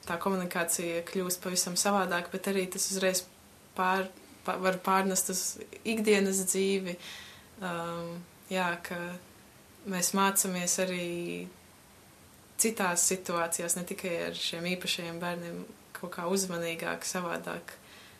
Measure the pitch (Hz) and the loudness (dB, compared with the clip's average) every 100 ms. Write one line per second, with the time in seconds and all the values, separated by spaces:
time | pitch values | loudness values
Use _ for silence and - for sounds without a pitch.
0 | - 170 196 185 180 180 170 - 170 170 | -6 -2 0 0 0 0 0 0 0 -2
1 | 170 190 180 180 185 180 185 180 202 202 | -2 -2 -2 -2 -2 0 0 2 4 4
2 | 180 175 175 185 196 196 180 190 - 190 | 4 0 -2 -4 0 0 0 0 -2 2
3 | 190 185 - - - - - - 185 190 | 2 2 -2 -10 -20 -20 -8 0 2 2
4 | 190 - - - - 185 185 180 - 190 | 0 -6 -20 -8 -4 0 2 2 4 6
5 | 196 185 - 185 - - - - - 220 | 6 2 0 0 -2 -6 -10 -6 -2 2
6 | 208 202 196 190 185 190 196 196 185 175 | 6 6 6 2 2 2 4 2 0 -6
7 | - - - - - - 185 170 170 170 | -10 -14 -14 -18 -20 -8 -4 -4 -4 -4
8 | 170 175 175 - - 185 180 175 - 175 | -6 -8 -14 -18 -4 0 0 0 -4 -6
9 | 175 180 - - - - - - 202 180 | -6 -8 -14 -20 -20 -20 -20 -12 -4 0
10 | 175 196 196 196 190 180 175 - 185 180 | 2 4 4 4 2 0 0 2 2 0
11 | 175 175 175 175 180 - - - - - | -2 -2 -4 -6 -8 -12 -20 -20 -20 -20
12 | - - - - - - 226 226 185 175 | -20 -20 -20 -20 -6 0 0 2 2 4
13 | - 185 185 170 170 170 170 180 180 196 | 2 2 0 0 0 0 0 -2 -2 -6
14 | 185 170 170 175 - 170 175 180 185 - | -4 -2 -2 -4 -4 -2 -2 -2 -2 -4
15 | 170 170 175 175 170 175 180 - - - | -4 -4 -4 -4 -6 -8 -10 -16 -16 -10
16 | 180 180 175 196 185 170 170 165 170 170 | -8 -4 0 0 0 -2 -4 -4 -4 -4
17 | - 185 175 170 170 175 - - - - | -4 -4 -2 -4 -4 -8 -10 -16 -18 -20
18 | - | -20